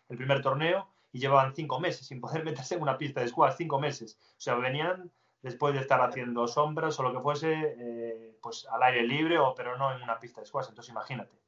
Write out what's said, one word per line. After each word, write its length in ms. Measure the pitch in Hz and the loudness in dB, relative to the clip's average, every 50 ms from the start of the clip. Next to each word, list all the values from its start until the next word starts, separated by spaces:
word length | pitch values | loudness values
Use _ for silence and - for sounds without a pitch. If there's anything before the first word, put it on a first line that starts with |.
| _ - | _ -12
el 80 | 123 | -10
primer 240 | 120 131 139 135 131 | -6 0 2 2 2
torneo 460 | 135 135 139 143 160 170 185 196 190 - _ _ _ _ | 4 2 2 2 2 2 2 0 -2 -6 _ _ _ _
y 80 | - 123 | -6 -4
llevaban 340 | 135 135 139 135 131 135 - | 2 6 6 6 6 4 0
cinco 260 | 160 156 139 131 139 | -6 -4 -4 -2 -2
meses 280 | 180 170 - - - | -2 -2 -4 -6 -10
sin 120 | - 135 123 | -14 -12 -12
poder 240 | - - 156 160 156 | -8 -4 -4 -4 -4
<laughs> 0 | |
meterse 300 | 160 143 139 - - 180 | -4 -6 -6 -6 -4 -4
en 60 | 165 | 0
una 160 | 151 139 - | 0 0 0
pista 240 | - 151 131 - 131 | 0 -4 -4 -2 -2
de 60 | 123 | -2
squash, 280 | 120 - 160 147 127 131 | -2 4 4 4 4 4
cinco 220 | - 170 156 143 139 | 0 -2 -2 -2 0
meses. 380 | 147 143 135 - 113 - - _ _ _ _ | 0 -2 -4 -6 -10 -16 -16 _ _ _ _
O 40 | _ | _
sea, 140 | - 139 123 | -2 0 0
venían 560 | 120 127 131 131 147 160 180 185 185 180 175 - _ _ _ _ _ | 2 2 0 0 0 -2 -2 -2 -4 -8 -14 -20 _ _ _ _ _
después 320 | - 127 120 - 147 143 139 | -10 -10 -4 0 0 2 2
de 80 | 135 | 0
estar 200 | 131 - 135 127 | 2 4 4 6
haciendo 460 | 123 123 123 131 120 120 117 120 117 | 6 2 2 -2 -4 -2 0 0 0
sombras 520 | 117 - 147 151 156 151 160 160 156 147 139 | 2 2 2 2 2 0 -2 -2 -2 0 0
o 40 | 131 | -2
lo 100 | 127 127 | -2 -2
que 60 | 123 | 0
fuese, 560 | 123 147 147 143 160 160 156 156 156 147 120 | 0 0 0 2 0 0 0 2 0 -2 -4
eh, 600 | 120 120 120 117 117 117 117 113 113 113 113 - _ | -4 -8 -8 -8 -6 -6 -6 -8 -10 -12 -18 -20 _
pues 240 | - 117 117 - - - | -14 -12 -12 -12 -8 -6
al 100 | - 120 127 | 2 4 4
aire 200 | 127 123 120 117 | 6 6 4 2
libre, 340 | 120 135 151 156 165 170 | 2 2 2 2 4 6
o, 160 | 156 139 127 - | 6 4 4 2
pero 240 | - 120 123 123 | 0 -4 -6 -2
no 180 | 127 139 135 127 | -2 0 -2 -2
en 60 | 123 | -4
una 180 | - 117 113 - | -4 -4 -6 -6
pista 220 | - 117 - 110 | -6 -12 -14 -16
de 60 | 104 | -14
squash. 220 | - - 135 110 - | -8 -6 -6 -6 -6
Entonces, 220 | - 123 110 117 | -12 -16 -18 -12
imagínate, 440 | 113 107 107 - 131 107 98 - _ _ _ | -10 -10 -8 -8 -8 -10 -10 -12 _ _ _